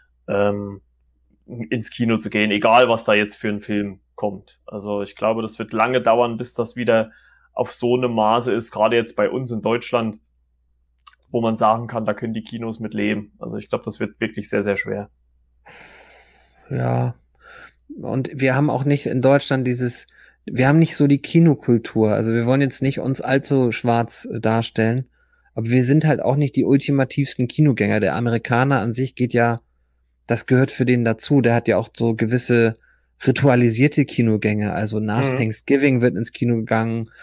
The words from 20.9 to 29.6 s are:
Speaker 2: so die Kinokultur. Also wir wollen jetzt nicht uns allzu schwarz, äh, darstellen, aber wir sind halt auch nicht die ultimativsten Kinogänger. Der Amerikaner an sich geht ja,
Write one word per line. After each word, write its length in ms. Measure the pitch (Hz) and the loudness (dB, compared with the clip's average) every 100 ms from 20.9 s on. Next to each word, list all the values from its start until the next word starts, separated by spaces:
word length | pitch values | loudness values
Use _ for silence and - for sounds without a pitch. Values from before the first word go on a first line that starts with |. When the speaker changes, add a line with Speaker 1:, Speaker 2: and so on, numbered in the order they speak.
| - | 4
Speaker 2:
so 120 | 143 | 2
die 140 | 143 | 2
Kinokultur. 880 | - 165 170 131 - 117 - 113 107 | 2 4 6 4 2 0 0 0 2
Also 220 | 107 110 | 2 0
wir 120 | 117 117 | 0 2
wollen 160 | 135 | 2
jetzt 200 | 139 - | 0 0
nicht 180 | 135 - | -2 -2
uns 220 | 131 135 | -4 -4
allzu 500 | 120 135 - 139 123 | 0 0 2 2 2
schwarz, 560 | 110 120 117 113 - 262 | 0 0 0 0 -6 -8
äh, 80 | 113 | -4
darstellen, 680 | 110 113 113 - 113 123 127 _ _ _ _ | 0 0 0 0 0 0 -6 _ _ _ _
aber 140 | - 113 | -8 0
wir 160 | 127 | 2
sind 220 | 123 151 156 | 4 4 4
halt 160 | 135 | 2
auch 140 | 107 139 | 0 0
nicht 200 | 143 - | 0 0
die 100 | 95 | 2
ultimativsten 840 | 135 - 139 131 - 139 - 120 | 2 2 0 0 -2 -4 -4 -2
Kinogänger. 520 | - 151 113 104 107 | 2 2 2 2 2
Der 160 | 95 78 | 0 0
Amerikaner 640 | 120 117 - 120 135 165 | -2 -2 0 2 2 2
an 140 | 120 | 0
sich 200 | 117 131 | -4 -6
geht 200 | - 123 | -4 -2
ja, 260 | 120 117 113 | 2 2 0